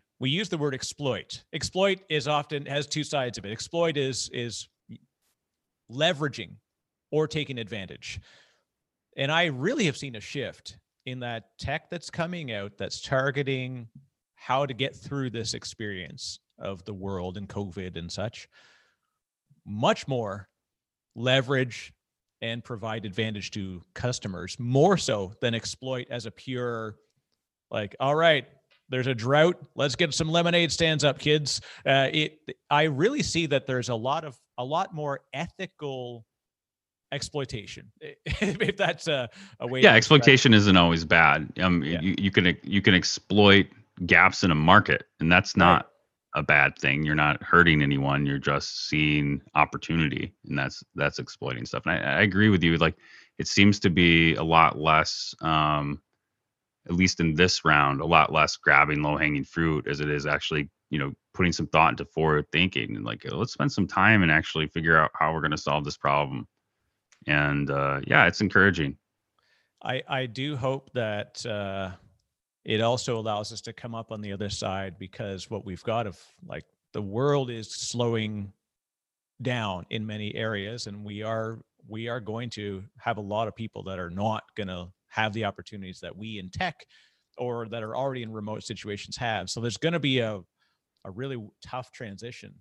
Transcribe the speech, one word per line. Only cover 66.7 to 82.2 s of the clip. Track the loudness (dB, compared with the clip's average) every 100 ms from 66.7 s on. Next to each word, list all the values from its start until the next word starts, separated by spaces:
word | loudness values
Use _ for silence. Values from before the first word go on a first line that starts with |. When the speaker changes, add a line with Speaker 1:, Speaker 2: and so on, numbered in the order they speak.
| _ _ _ _ _ -2
Speaker 2:
And, | 0 2 0 -2
uh, | -2 -2 -4 2
yeah, | 4 4
it's | 2
encouraging. | 2 4 4 4 -2 -4 _ _ _ _ _ _ _ _
Speaker 1:
I, | -8 -8 -6
I | -6 -6
do | -8 -8 -4
hope | -4 -6 -6
that, | -6 -4 -6 -8 -12 -8
uh, | -6 -6 -6 -8 -12 _ _ _ _ _ _
it | -4 0
also | 0 0 -2 -4
allows | -4 -6 -6
us | -12
to | -16
come | -14 -12 -12
up | -12
on | -12
the | -10
other | -6 -6
side, | -4 -4 -4 -8 -12
because | -18 -12 -10 -10 -10
what | -10 -10
we've | -10
got | -4 -4 -4
of, | -10 _ _ -16
like, | -14 -16 _ _
the | -10
world | -6 -2 2 0 -2
is | -8 -12
slowing | -12 -8 -2 0 0 -4 -6 -10 _ _ _ _ _ _ _ _ _
down | -4 -4 -4 -6 -8
in | -8 -6
many | -8 -8 -4
areas, | -4 -4 -6 -10 -12
and | -12
we | -12 -10
are, | -6 -4 -6 -10 _ _ -16
we | -10 -8
are |
going | -8